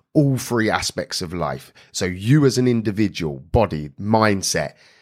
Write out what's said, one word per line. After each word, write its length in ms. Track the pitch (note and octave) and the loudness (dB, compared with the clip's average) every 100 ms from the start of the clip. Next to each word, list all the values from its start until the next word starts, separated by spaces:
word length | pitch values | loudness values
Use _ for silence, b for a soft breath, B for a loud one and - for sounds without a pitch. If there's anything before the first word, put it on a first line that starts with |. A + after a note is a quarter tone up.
| _ | _
all 240 | D#3 C#3 B2+ | 2 2 0
three 320 | - A#2 G#2+ | -2 0 0
aspects 520 | F2 - - - - | 0 -4 -6 -8 -8
of 120 | F2 | -6
life. 380 | F2 D2 C2 - _ b | -4 -4 -6 -14 _ b
So 120 | - | -6
you 420 | F#2 F2+ G#2+ D3+ C3+ | -6 -4 2 4 4
as 120 | B2 | 4
an 80 | B2+ | 2
individual, 720 | A#2 A2 G2+ G2+ D#2 D#2+ C#2 | 2 -2 0 -2 -2 -6 -8
body, 520 | - B2 G2 D#2 D2 - | -2 0 0 -2 -8 -8
mindset, 720 | G#2 A2 G#2+ G2 - E2+ C#2+ - b b | 0 2 2 0 -2 -4 -4 -10 b b